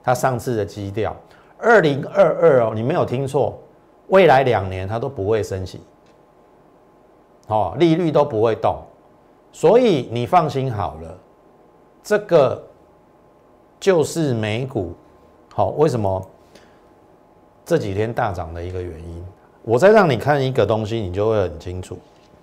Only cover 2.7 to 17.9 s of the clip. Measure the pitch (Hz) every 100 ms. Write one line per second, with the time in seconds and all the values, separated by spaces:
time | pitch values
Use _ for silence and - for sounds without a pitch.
2.7 | 110 120 170 120 127 135 143 104 - -
3.7 | _ _ _ - 190 170 135 127 107 95
4.7 | 95 95 113 135 127 98 110 95 95 92
5.7 | - - _ _ _ _ _ _ _ _
6.7 | _ _ _ _ _ _ _ - 110 90
7.7 | 107 170 160 170 147 143 110 113 107 110
8.7 | 85 - _ _ _ _ _ _ - 156
9.7 | 233 247 151 107 117 120 180 160 135 131
10.7 | 104 82 76 80 90 _ _ _ _ _
11.7 | _ _ _ - 208 208 165 127 101 -
12.7 | _ _ _ _ _ _ _ _ _ _
13.7 | _ 196 175 139 165 147 117 107 110 131
14.7 | 117 85 - _ _ _ _ _ - 95
15.7 | 147 151 123 101 95 - - _ - _
16.7 | _ _ _ _ _ _ _ _ _ -
17.7 | 165 110